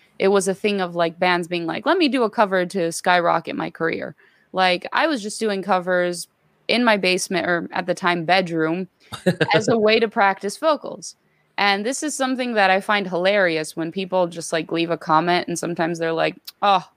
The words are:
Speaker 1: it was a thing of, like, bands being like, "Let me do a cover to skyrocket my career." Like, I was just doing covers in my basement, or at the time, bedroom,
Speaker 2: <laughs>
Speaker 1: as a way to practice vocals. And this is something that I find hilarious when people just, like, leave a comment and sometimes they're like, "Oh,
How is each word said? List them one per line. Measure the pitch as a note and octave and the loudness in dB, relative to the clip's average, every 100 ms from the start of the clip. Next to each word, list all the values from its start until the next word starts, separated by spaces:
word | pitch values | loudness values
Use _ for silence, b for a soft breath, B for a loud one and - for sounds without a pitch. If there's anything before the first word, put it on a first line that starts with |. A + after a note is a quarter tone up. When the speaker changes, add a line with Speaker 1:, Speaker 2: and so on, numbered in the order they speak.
| b _ | b _
Speaker 1:
it | F#3+ | 2
was | G3+ F#3+ | 4 2
a | F#3 | -2
thing | G#3+ G3+ | -2 -2
of, | F3 E3+ | -2 0
like, | E3+ E3 | -2 0
bands | F#3 F3 E3+ | 0 0 -2
being | F3 E3 | -4 -4
like, | G3+ C4+ | -4 0
"Let | F#4+ | 2
me | D4+ | 2
do | C4 | 2
a | A3 | 0
cover | A#3 G#3 F#3+ F3+ | 2 2 2 0
to | G3 E3+ | -2 -2
skyrocket | - F#3+ F3+ E3+ E3 E3 - | -2 2 2 2 0 -2 -6
my | E3 | -8
career." | - E3 - - - b b b | -4 -4 -4 -8 -14 b b b
Like, | F#3 F#3 F3+ - | -2 0 0 -2
I | A#3+ D#4 | 0 0
was | C4+ | -2
just | G#3 - | -6 -4
doing | A3 G3 | -4 -4
covers | F#3+ F#3 F3 F3+ F3+ F3 - _ _ _ - | 0 0 0 0 0 -4 -10 _ _ _ -2
in | A#3 | 2
my | A#3+ G#3 | 4 2
basement, | F#3 F3+ - F#3 - | 2 0 0 -2 0
or | E3+ - | -2 -2
at | - F3+ | -6 -4
the | |
time, | F3 F3+ F3 D#3+ | -2 0 -2 2
bedroom, | F#3 F3+ E3 D#3+ F3 F#3 _ b | 2 2 0 0 -2 -6 _ b
Speaker 2:
<laughs> | - F3+ F3 D#3 G#3+ | -4 -2 0 2 2
Speaker 1:
as | G#3+ | 2
a | A3+ | 2
way | G#3+ A3 | 4 2
to | A3 | 2
practice | A#3 G3 F#3+ G3+ - | 2 2 2 -6 -2
vocals. | D#4 C#4+ - G3+ - - _ _ _ - | 0 0 -4 -12 -16 -20 _ _ _ 0
And | G3+ G3 G#3+ | 2 2 -2
this | C4+ | -4
is | D#4 - | -6 -2
something | C4 B3+ B3 A3 | -2 -2 -2 2
that | F#3+ | 4
I | F#3+ | 2
find | G3 G#3 F#3 | 2 0 0
hilarious | F3 F#3 G#3 F3+ D#3+ D#3 - | 0 2 4 2 0 -4 -6
when | E3 | -6
people | G3 F#3 F#3 F3 | -6 -2 0 -2
just, | E3+ - | -4 -4
like, | E3 - | -4 -2
leave | E3 E3+ | -2 -2
a | D#3+ | -2
comment | - D#3 F3 F3 - | 2 2 4 0 -2
and | F3 | -4
sometimes | E3+ E3+ E3 E3 | -4 -2 -4 -2
they're | E3 | -4
like, | D#3+ D#3+ - - - | 0 -2 -4 -14 -2
"Oh, | G3+ F#3+ - | 2 2 0